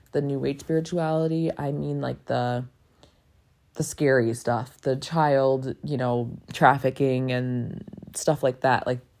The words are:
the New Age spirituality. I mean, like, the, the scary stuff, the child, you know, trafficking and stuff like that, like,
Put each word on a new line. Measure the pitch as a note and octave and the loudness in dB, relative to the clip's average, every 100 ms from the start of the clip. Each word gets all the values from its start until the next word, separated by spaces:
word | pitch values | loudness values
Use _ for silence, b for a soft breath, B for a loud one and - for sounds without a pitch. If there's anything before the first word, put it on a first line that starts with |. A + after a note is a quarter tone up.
| _ | _
the | - | -2
New | C#3+ C#3 | -2 -2
Age | C3+ C#3 | -2 -4
spirituality. | - D#3+ D#3+ F3 D#3+ D#3+ D#3+ D#3+ E3 - | -2 -2 0 -2 0 2 2 0 -2 -2
I | C#3+ | -4
mean, | C#3+ C#3+ C#3+ | -4 -4 -4
like, | C3 C3 - | -4 -6 -4
the, | B2+ B2 B2 B2+ _ b b b b b _ _ _ _ - | -2 0 -2 -6 _ b b b b b _ _ _ _ -8
the | |
scary | D#3 - D3 C3+ A#2 | -6 0 2 4 2
stuff, | A#2 - A#2 B2 - | 0 -2 -2 -4 -6
the | C#3 C3 | -4 -4
child, | - E3 D3+ C3+ C3+ C3 C3 - | -2 0 2 4 4 2 -2 -8
you | D3 C#3 | -6 -2
know, | B2 A#2+ A#2 - - | 0 -2 -2 -8 -10
trafficking | - C3+ C3+ C3 C3 C3+ B2+ C3 | 4 6 6 2 2 0 2 0
and | B2+ B2+ B2 A#2 - - - - - | -2 -2 -2 -4 -8 -12 -16 -14 -4
stuff | - D3 | 0 2
like | C3 B2+ | 0 2
that, | C3+ A#2+ - | 2 2 2
like, | B2 - _ | -4 -6 _